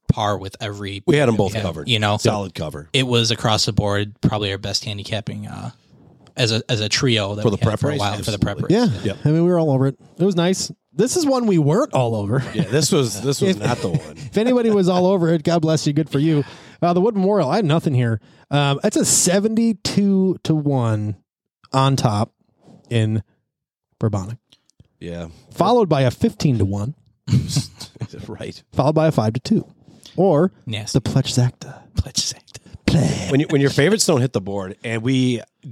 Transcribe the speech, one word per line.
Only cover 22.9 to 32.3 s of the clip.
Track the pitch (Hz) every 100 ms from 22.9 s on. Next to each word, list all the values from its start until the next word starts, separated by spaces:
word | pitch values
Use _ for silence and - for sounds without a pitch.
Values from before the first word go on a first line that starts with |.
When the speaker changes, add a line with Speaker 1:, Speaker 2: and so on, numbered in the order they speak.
Speaker 3:
in | 117 107 110 - _ _ _ _ _ _ -
Bourbonic. | 110 101 95 117 _ _ _ _ _ _
Speaker 2:
Yeah. | 87 85 82 - _
Speaker 3:
Followed | - 180 247 196
by | 147
a | 127
fifteen | - 233 - 156 117
to | 98
one. | 101 107 - _ _ -
Speaker 2:
<laughs> | - - - - - - - - - -
Right. | 104 - - _
Speaker 3:
Followed | - 135
by | 156 160
a |
five | 139 107
to | 117
two. | - 226 - _ - - - -
Or | 190 185 190 - -
Speaker 1:
Nasty. | 104 107 -
Speaker 3:
the |
Pletch | - 135 -
Zacta. | - 127 - - - -
Speaker 1:
Pletch | - - - -